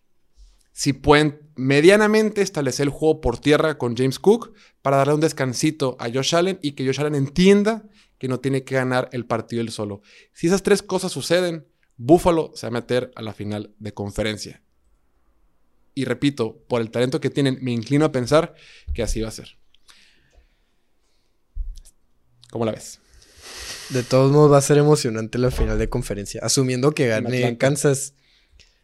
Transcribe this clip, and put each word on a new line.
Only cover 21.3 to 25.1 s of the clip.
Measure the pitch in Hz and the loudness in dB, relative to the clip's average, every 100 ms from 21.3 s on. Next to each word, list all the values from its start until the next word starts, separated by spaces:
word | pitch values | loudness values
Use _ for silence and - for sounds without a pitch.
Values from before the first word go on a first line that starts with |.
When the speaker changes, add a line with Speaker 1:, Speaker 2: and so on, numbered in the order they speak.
| _ _ - - - - _ _ _ _ _ _ | _ _ -10 -8 -10 -20 _ _ _ _ _ _
Speaker 1:
¿Cómo | 117 | -4
la | 113 | -4
ves? | - - - _ _ _ - - - - - - | -4 -12 -20 _ _ _ -20 -20 -16 -16 -16 -6
Speaker 2:
De | 131 | -6
todos | 117 131 135 | 2 4 6
modos, | 147 151 | 6 6
va | 143 | 6
a | |
ser | 139 147 | 4 4
emocionante | 147 147 123 | 4 2 0